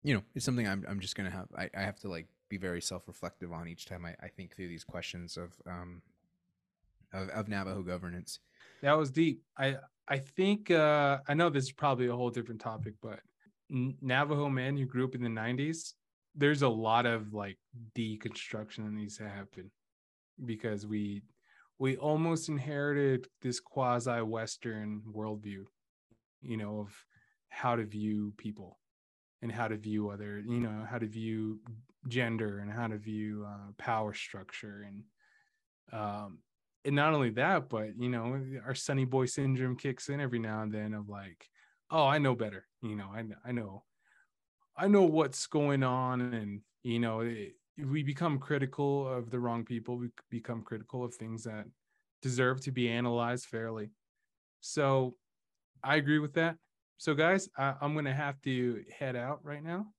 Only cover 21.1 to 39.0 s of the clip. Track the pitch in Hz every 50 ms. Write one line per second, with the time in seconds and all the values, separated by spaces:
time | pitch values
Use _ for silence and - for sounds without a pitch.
21.1 | 101 101 104 _ _ _ _ _ _ _ - _ _ _ 135 131 131 - 135 151
22.1 | 151 156 160 170 165 160 160 - 156 143 127 147 151 143 143 147 143 143 143 139
23.1 | 131 123 - - _ _ - 127 120 123 - - - 143 131 123 123 123 117 127
24.1 | 120 117 113 110 110 113 113 110 - - - 120 110 107 107 107 107 104 107 110
25.1 | 104 107 107 110 107 104 104 104 101 98 98 - _ _ _ _ _ _ _ _
26.1 | _ _ _ _ _ _ - - 113 110 107 104 107 107 104 101 - - - _
27.1 | _ _ _ _ _ _ _ _ - - - 127 120 117 110 104 107 107 107 107
28.1 | 107 104 104 104 101 - - - - - 196 180 - _ _ _ _ _ _ _
29.1 | _ _ _ _ _ _ - 117 107 113 120 110 110 104 104 107 104 107 104 101
30.1 | 101 101 104 104 101 104 104 113 120 120 120 113 107 107 110 107 113 117 113 107
31.1 | 107 113 110 113 110 110 110 110 110 107 - - 113 110 123 _ _ _ - 131
32.1 | 117 127 123 117 113 113 113 104 101 101 101 104 104 117 120 113 110 107 104 110
33.1 | 107 107 107 107 107 104 104 104 104 101 101 101 101 _ - - 117 110 110 107
34.1 | 104 - - - - 101 95 - - - - 107 101 101 104 101 98 101 113 _
35.1 | _ _ _ _ _ _ _ _ _ _ _ _ _ _ _ - - 110 107 104
36.1 | 101 104 104 101 90 80 _ _ _ _ _ _ _ _ _ 139 143 143 147 156
37.1 | 160 147 135 120 107 113 131 165 196 165 135 - 123 110 107 107 104 113 123 123
38.1 | 123 117 113 120 131 139 135 131 135 131 107 123 127 135 - - 143 135